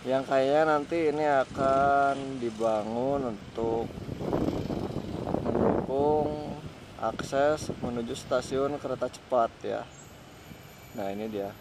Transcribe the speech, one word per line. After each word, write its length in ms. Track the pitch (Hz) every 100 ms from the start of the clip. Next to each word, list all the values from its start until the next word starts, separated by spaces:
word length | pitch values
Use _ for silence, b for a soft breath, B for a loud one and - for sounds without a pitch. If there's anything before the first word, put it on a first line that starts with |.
Yang 320 | 127 131 135 135
kayaknya 280 | 135 147 156
nanti 480 | 151 143 170 156 147
ini 80 |
akan 1200 | 151 139 127 - 135 135 139 139 139 139 135 135
dibangun 880 | 117 110 113 110 104 117 131 143 131
untuk 560 | 104 - - 113 113 113 - - - - - - - - - - - - - - - 240
mendukung 1120 | - - - - 135 147 151 147 151 147 147 - - - -
akses 720 | 110 110 - 139 143 151 - -
menuju 320 | 123 120 117
stasiun 640 | 131 - 127 123 135 139 143
kereta 240 | 135 127 123
cepat 400 | - - 127 113 -
ya. 240 | 107 107 117 - - - - - - - - - - 120
Nah, 80 | 98
ini 240 | 101 110
dia. 240 | 104 98 107